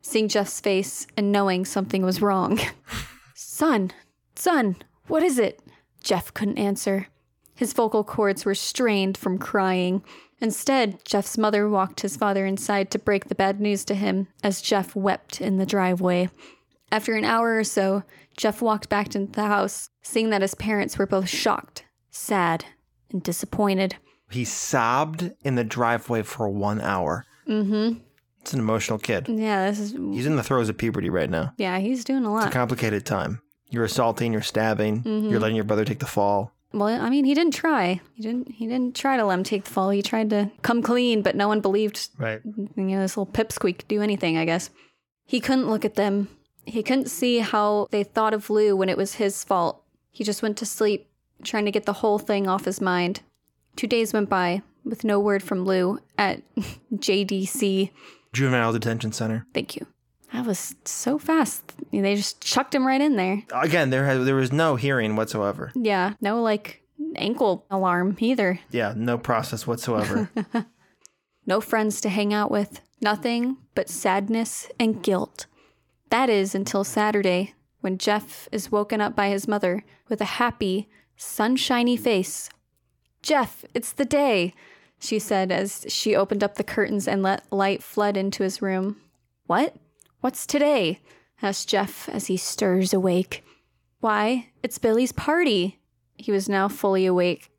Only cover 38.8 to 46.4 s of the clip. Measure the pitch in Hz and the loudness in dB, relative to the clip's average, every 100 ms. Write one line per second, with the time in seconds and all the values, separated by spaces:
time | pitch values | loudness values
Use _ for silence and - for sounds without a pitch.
38.8 | 247 254 277 262 208 180 190 208 - - | -2 -2 0 2 2 0 0 -4 -2 -2
39.8 | 190 202 196 226 220 214 202 - - 240 | 0 0 0 -2 0 0 0 -4 -2 0
40.8 | 220 240 247 220 202 190 202 214 202 202 | 2 2 2 2 2 2 2 2 2 2
41.8 | 214 208 - - 117 110 226 214 202 - | 0 -4 -12 -6 -6 -4 -8 -8 -8 -4
42.8 | 190 190 190 202 196 - 220 - 190 180 | -2 0 -2 -2 -4 -2 -2 0 -2 -2
43.8 | - 208 214 202 175 165 165 165 - _ | -2 0 0 0 0 0 0 0 -4 _
44.8 | _ _ _ _ _ 254 226 262 247 220 | _ _ _ _ _ -2 2 2 2 0
45.8 | 214 214 202 202 202 - | 0 0 2 2 -2 -8